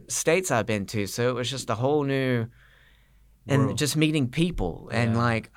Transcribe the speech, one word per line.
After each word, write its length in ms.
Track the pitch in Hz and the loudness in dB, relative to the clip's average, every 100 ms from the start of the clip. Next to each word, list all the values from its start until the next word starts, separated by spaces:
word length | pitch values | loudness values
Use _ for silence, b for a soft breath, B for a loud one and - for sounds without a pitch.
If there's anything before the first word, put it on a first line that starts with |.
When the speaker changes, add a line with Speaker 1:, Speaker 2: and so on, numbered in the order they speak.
| - | -6
Speaker 1:
states 420 | - - 180 185 | -2 2 2 2
I've 140 | 123 107 | 0 0
been 200 | 107 95 | -2 -2
to. 200 | 107 98 | -4 -4
So 220 | - 123 | -2 -2
it 40 | 120 | -2
was 140 | 123 | -4
just 200 | 131 - | -6 -4
a 60 | 110 | -2
whole 280 | 131 151 | 2 2
new, 440 | 139 135 131 120 117 b b b b b b b _ _ - | 2 0 0 0 -2 b b b b b b b _ _ 0
and 200 | 135 135 | 2 2
Speaker 2:
World. 100 | - | 0
Speaker 1:
just 180 | 147 151 | 0 2
meeting 320 | 156 151 123 | 2 2 0
people. 640 | 156 175 170 90 - - | 0 0 0 -4 -4 -4
And, 220 | 113 117 | 0 2
Speaker 2:
Yeah. 40 | 113 | 2
Speaker 1:
like, 320 | 120 113 - | 2 0 -4